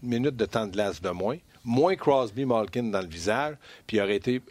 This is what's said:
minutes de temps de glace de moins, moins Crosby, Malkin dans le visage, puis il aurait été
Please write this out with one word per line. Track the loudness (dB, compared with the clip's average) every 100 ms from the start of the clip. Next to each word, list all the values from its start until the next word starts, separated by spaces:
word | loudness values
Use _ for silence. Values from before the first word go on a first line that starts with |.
minutes | -2 0 0 0
de | 0
temps | 0 -2
de |
glace | -2 -2 -2
de | -4
moins, | -2 -2 -4 _ -16
moins | -2 2 4
Crosby, | 2 2 2 2 -2
Malkin | 0 2 2 -2
dans | -2 -2
le | -4
visage, | -4 -2 0 -2 -6 -18 -20 -2
puis | 0
il |
aurait | 2 0
été | 0 -2 -2